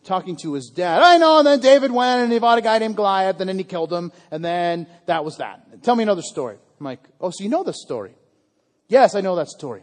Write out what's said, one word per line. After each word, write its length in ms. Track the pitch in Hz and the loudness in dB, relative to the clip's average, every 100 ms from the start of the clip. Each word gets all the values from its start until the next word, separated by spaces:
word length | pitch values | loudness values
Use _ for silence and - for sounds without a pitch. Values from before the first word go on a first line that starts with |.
talking 340 | - 185 185 165 | -4 -6 -4 -10
to 100 | 160 | -8
his 160 | 143 123 | -8 -8
dad." 320 | 117 175 170 | -6 -2 4
"I 160 | 349 349 | 6 6
know, 220 | 320 311 | 6 6
and 80 | 294 | 6
then 140 | 285 | 4
David 300 | 262 277 262 | 6 4 4
went 300 | 247 247 247 | 0 0 0
and 100 | 240 | 0
he 60 | 233 | 0
fought 220 | 233 233 | 2 2
a 20 | |
guy 160 | 220 220 | 2 0
named 180 | 220 202 | 0 -2
Goliath, 440 | 202 190 190 185 | 0 0 0 -2
and 100 | 185 | -4
then 80 | 190 | -6
he 60 | |
killed 280 | 185 180 165 | -6 -6 -6
him, 200 | 175 175 - _ | -6 -8 -14 _
and 160 | 156 170 | -10 -6
then 400 | 175 175 170 156 - - | -2 -2 -4 -8 -16 -8
that 180 | 165 151 | -6 -6
was 120 | - | -10
that. 440 | 120 - _ - | -14 -14 _ -8
Tell 140 | - 240 | -2 0
me 80 | |
another 180 | 214 190 | 0 -2
story." 360 | - - 123 101 _ _ | -4 -10 -10 -12 _ _
I'm 60 | 143 | -14
like, 160 | 123 _ _ | -14 _ _
"Oh, 120 | 180 | -10
so 120 | 170 | -8
you 60 | 196 | -6
know 140 | 311 | -4
this 180 | 381 - | -4 -10
story?" 320 | - 123 95 _ _ _ _ _ _ _ _ | -10 -10 -10 _ _ _ _ _ _ _ _
"Yes, 280 | 240 240 202 | 4 4 2
I 60 | |
know 140 | 190 175 | -4 -4
that 100 | 147 | -6
story." 340 | - 143 104 | -10 -14 -14